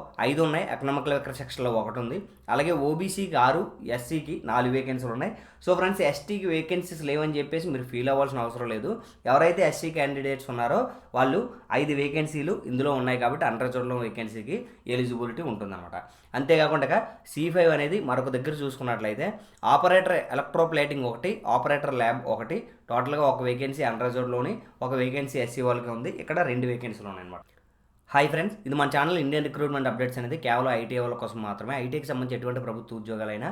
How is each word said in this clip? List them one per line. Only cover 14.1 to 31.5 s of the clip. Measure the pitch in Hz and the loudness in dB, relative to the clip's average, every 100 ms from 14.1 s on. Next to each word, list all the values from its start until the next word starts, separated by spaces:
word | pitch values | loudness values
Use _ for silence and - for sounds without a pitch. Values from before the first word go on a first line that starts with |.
| 104 110 113 107 202 - - - | -6 -8 -8 -8 -8 -8 -12 -4
ఎలిజిబిలిటీ | 123 123 120 120 117 165 | 0 0 -2 -4 -4 -4
ఉంటుందన్నమాట. | 104 101 92 87 90 - - - | -6 -6 -10 -10 -12 -12 -18 -8
అంతేకాకుండా | 123 135 160 151 151 135 | -2 4 6 6 4 2
ఇక | 185 226 - - | 2 0 -6 -10
సీ | - 165 | -4 0
ఫైవ్ | 170 165 | 6 6
అనేది | 151 147 196 | 6 2 0
మరొక | 151 123 131 | 0 0 0
దగ్గర | 127 139 151 | -2 -2 -4
చూసుకున్నట్లయితే | 139 127 127 113 110 107 175 214 - - - | -4 -4 -2 -2 -2 -2 -4 -6 -12 -2 6
ఆపరేటర్ | 143 180 185 185 170 - | 6 8 6 6 2 0
ఎలక్ట్రోప్లేటింగ్ | 123 139 165 165 160 143 143 123 | -2 0 2 4 4 0 0 -4
ఒకటి, | 113 180 - - | -2 -4 -2 2
ఆపరేటర్ | 123 143 143 143 131 | 2 4 0 0 2
ల్యాబ్ | 117 127 120 | 2 0 -2
ఒకటి, | 110 113 190 - - - | -4 -2 -6 -8 -16 -2
టోటల్గా | 120 127 147 143 | 0 0 2 2
ఒక | 160 | 2
వేకెన్సీ | 127 123 135 139 | 0 -2 -4 -2
అన్రిజర్వ్డ్లోని, | 131 113 123 120 123 120 139 233 - - | -2 0 -2 0 -2 -2 -2 -4 -10 -8
ఒక | 127 | -4
వేకెన్సీ | 131 127 139 135 135 | 0 0 -2 -4 -2
ఎస్సీ | 120 123 | -2 0
వాళ్ళకి | 123 120 120 | 0 0 -2
ఉంది. | 113 139 196 | -6 -6 -6
ఇక్కడ | - 160 | -4 0
రెండు | 165 123 123 | 0 0 -2
వేకెన్సీలు | 120 120 104 101 | -2 -6 -10 -12
ఉన్నాయన్నమాట. | 92 90 87 - _ _ _ _ _ - | -12 -14 -16 -18 _ _ _ _ _ 0
హాయ్ | 143 151 | 4 4
ఫ్రెండ్స్, | 156 190 - 135 | 2 -2 -4 -2
ఇది | 147 | 0
మన | 143 | 2
ఛానల్ | 143 147 180 | 2 2 2
ఇండియన్ | 139 151 147 | 2 0 -2
రిక్రూట్‌మెంట్ | 135 147 143 131 | -2 -2 0 -2
అప్‌డేట్స్ | 117 127 123 | 0 -2 -2
అనేది | 120 120 | -6 -4
కేవలం | 120 120 131 | 2 2 2
ఐటీఐ | 120 117 123 | 0 0 -2
వాళ్ళ | 120 120 | -2 -4
కోసం | 113 113 | -6 -6
మాత్రమే. | 107 | -6